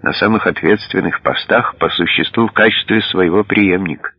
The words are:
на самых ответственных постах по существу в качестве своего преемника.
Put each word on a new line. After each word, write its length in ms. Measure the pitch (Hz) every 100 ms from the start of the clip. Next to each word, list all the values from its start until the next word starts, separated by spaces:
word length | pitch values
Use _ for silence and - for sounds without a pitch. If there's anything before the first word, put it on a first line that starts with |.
на 100 | -
самых 320 | - 101 110 92
ответственных 760 | 80 82 104 - 95 90 -
постах 540 | - 65 - 113 120 -
по 120 | 82
существу 580 | - 87 - - - 113
в 40 |
качестве 500 | - 110 107 - 110
своего 420 | - 92 90 92
преемника. 680 | 101 107 101 90 90 69 -